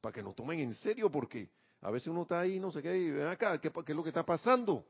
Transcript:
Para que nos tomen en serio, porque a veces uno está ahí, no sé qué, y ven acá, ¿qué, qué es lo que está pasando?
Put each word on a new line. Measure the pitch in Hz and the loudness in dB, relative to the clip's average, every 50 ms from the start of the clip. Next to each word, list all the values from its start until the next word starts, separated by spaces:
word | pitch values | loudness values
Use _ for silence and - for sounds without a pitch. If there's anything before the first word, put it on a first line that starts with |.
Para | - 110 101 | -6 -6 -8
que | 120 101 | -6 -10
nos | 98 101 | -10 -10
tomen | - 113 135 165 165 | -8 -6 -4 -2 -2
en | 143 120 110 | -2 -2 -4
serio, | - - - 220 254 220 196 | -4 -2 -2 0 4 4 4
porque | 147 143 120 - - 120 98 - _ _ _ _ _ _ | 4 4 -2 -2 -4 -8 -10 -10 _ _ _ _ _ _
a | - 98 | -4 -2
veces | 107 123 - | -2 -2 -2
uno | 165 165 170 170 | -2 -2 -2 0
está | - 175 170 | 0 0 2
ahí, | 180 185 190 190 | 2 2 0 0
no | 190 190 | -2 -4
sé | 151 151 | -4 -4
qué, | 139 165 180 | -2 0 0
y | 190 180 165 | 2 2 2
ven | 139 147 147 | 0 0 0
acá, | 160 185 - 220 208 180 143 | 0 0 0 2 2 2 0
¿qué, | - 156 | -2 -2
qué | - 170 160 147 | -4 -4 -4 -2
es | 156 | -2
lo | 156 165 | -2 -2
que | 160 | 0
está | 139 170 165 | 0 0 2
pasando? | - 170 160 - 233 254 247 240 202 170 117 - | 2 0 2 6 4 4 6 6 2 0 0 0